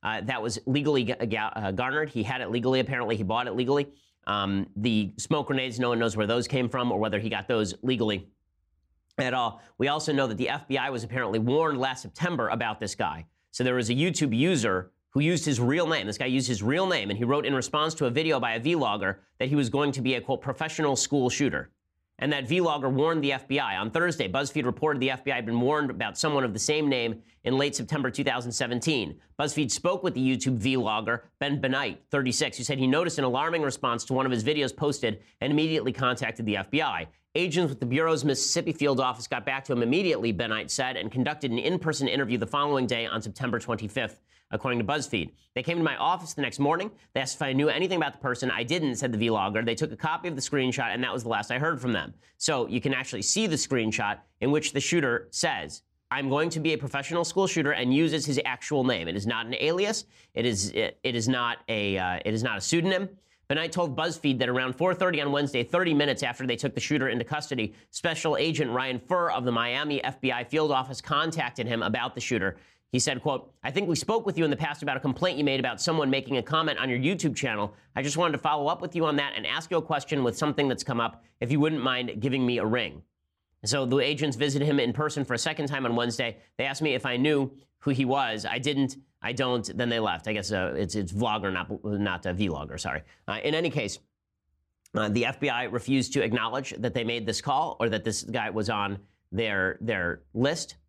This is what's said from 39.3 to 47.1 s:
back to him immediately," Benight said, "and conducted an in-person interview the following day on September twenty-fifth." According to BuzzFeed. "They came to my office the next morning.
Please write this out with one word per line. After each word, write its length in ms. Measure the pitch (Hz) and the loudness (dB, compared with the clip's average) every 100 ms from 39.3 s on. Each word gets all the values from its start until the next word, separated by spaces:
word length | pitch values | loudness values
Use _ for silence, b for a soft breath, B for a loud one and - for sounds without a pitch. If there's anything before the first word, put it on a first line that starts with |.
| 123 107 | -6 -4
back 180 | 135 | -6
to 80 | 131 | -2
him 100 | 127 | 0
immediately," 500 | 117 151 190 131 117 | 4 4 4 2 0
Benight 380 | 95 117 110 78 | 0 -2 -2 -4
said, 260 | - 127 120 | -2 -2 -4
"and 140 | 107 | -4
conducted 400 | 127 139 151 139 | -2 -2 -2 -2
an 60 | 117 | 0
in-person 500 | - 180 160 131 135 | 0 0 -2 -2 0
interview 280 | 123 123 120 | 0 0 -2
the 100 | - | -2
following 400 | 143 147 139 123 | -2 0 0 0
day 200 | 120 117 | -2 -2
on 160 | 110 | -6
September 380 | 110 95 135 117 | -6 -6 -2 -2
twenty-fifth." 600 | 107 113 107 135 113 - b b b | -2 -4 -4 -4 -4 -6 b b b
According 280 | 110 135 123 | -4 -2 0
to 60 | |
BuzzFeed. 480 | 110 151 131 107 78 - b | 0 -2 -2 -2 -4 -10 b
"They 80 | - | -6
came 160 | 127 170 | -2 0
to 60 | |
my 120 | 160 135 | 0 2
office 380 | 143 180 165 | 0 0 -4
the 80 | - | -4
next 160 | 131 123 | -4 0
morning. 320 | 143 165 202 - B | 2 2 -2 -10 B